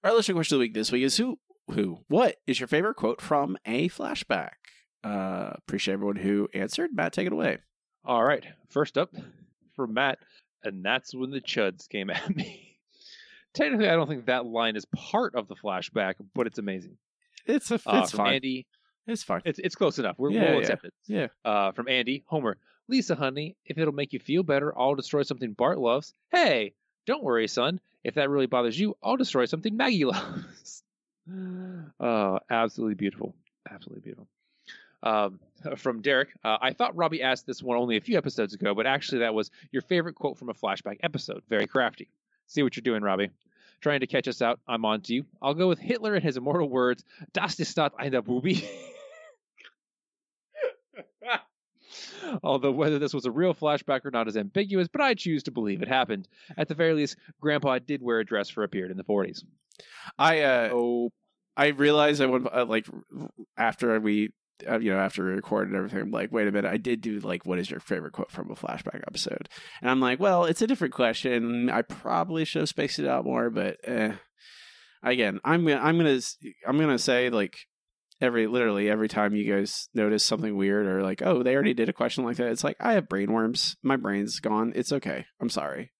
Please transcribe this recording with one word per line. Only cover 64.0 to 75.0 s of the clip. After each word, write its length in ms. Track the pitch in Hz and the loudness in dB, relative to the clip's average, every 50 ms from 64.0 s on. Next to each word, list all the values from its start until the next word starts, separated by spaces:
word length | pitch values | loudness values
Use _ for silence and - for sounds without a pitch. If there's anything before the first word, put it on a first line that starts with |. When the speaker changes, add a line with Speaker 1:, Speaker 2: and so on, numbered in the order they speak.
| 107 107 104 104 104 107 - _ _ _ _ _ - - | 2 2 2 2 2 0 -4 _ _ _ _ _ -6 -2
Speaker 1:
uh, 120 | 120 113 | -2 0
you 120 | 117 107 | 0 2
know, 80 | 95 95 | 2 2
after 260 | 95 98 - - 92 | 0 0 0 -2 -2
we 60 | 92 | -2
recorded 440 | 95 98 - - 107 104 101 98 98 | -2 -4 -2 -2 -2 0 0 0 -2
everything, 240 | 98 95 101 - 98 | -4 -4 -2 -4 -4
I'm 120 | 110 101 | -4 -4
like, 200 | 110 110 98 110 | -4 -4 -4 -2
"Wait 160 | - 113 104 104 | -2 0 0 2
a 40 | |
minute, 200 | 98 104 101 95 | 2 0 0 0
I 60 | 92 113 | -2 -2
did 240 | 104 127 120 117 | 0 -2 -2 -2
do, 180 | 107 117 107 101 | -2 -6 -6 -4
like, 260 | 101 104 90 90 - | -4 -6 -6 -6 -4
what 140 | 90 92 90 | -4 -2 -2
is 100 | 87 98 | -2 -4
your 120 | - - | -8 -10
favorite 320 | - - 101 - - - - | -6 -4 -6 -4 -4 -8 -8
quote 180 | - - - | -8 -10 -8
from 180 | - - - - | -8 -12 -10 -10
a 40 | - | -10
flashback 460 | - - - - - - - - - - | -8 -8 -8 -8 -6 -8 -10 -10 -10 -12
episode?" 440 | - - - - - - - - - - - - - - - | -10 -8 -6 -6 -6 -6 -8 -10 -12 -16 -20 -18 -18 -18 -4
And 80 | - 123 | 0 2
I'm 80 | 131 131 | 2 4
like, 200 | 131 123 127 135 | 4 2 2 2
"Well, 260 | 185 202 185 175 175 | 4 4 4 4 4
it's 160 | 165 165 - | 4 2 2
a 60 | 220 220 | 2 0
different 260 | 269 - 175 135 - | 2 0 0 -4 2
question. 760 | - 127 117 113 - - 131 123 120 113 117 120 120 120 123 | 2 2 2 2 0 0 0 2 2 2 0 0 0 0 2
I 120 | - 113 | 2 0
probably 640 | 117 _ - - - - - 170 170 180 165 160 160 | 0 _ -6 -10 -4 0 0 0 0 0 -2 -2 -2
should 160 | - - 160 | -2 0 -2
have 80 | 156 156 | -2 -2
spaced 300 | - - 147 139 - - | -2 -2 -2 -2 -2 -2
it 80 | 147 139 | 0 0
out 180 | 131 127 117 | 0 0 0
more, 240 | 135 127 120 120 120 | 0 0 0 0 0
but, 300 | 113 110 95 95 - - - | 0 0 -2 -2 -4 -6 -8
eh." 300 | 110 123 117 110 107 110 101 - _ _ _ - - - - - - - - - - _ _ | -4 -2 0 0 0 -2 -6 -14 _ _ _ -20 -20 -20 -20 -20 -20 -20 -20 -20 -20 _ _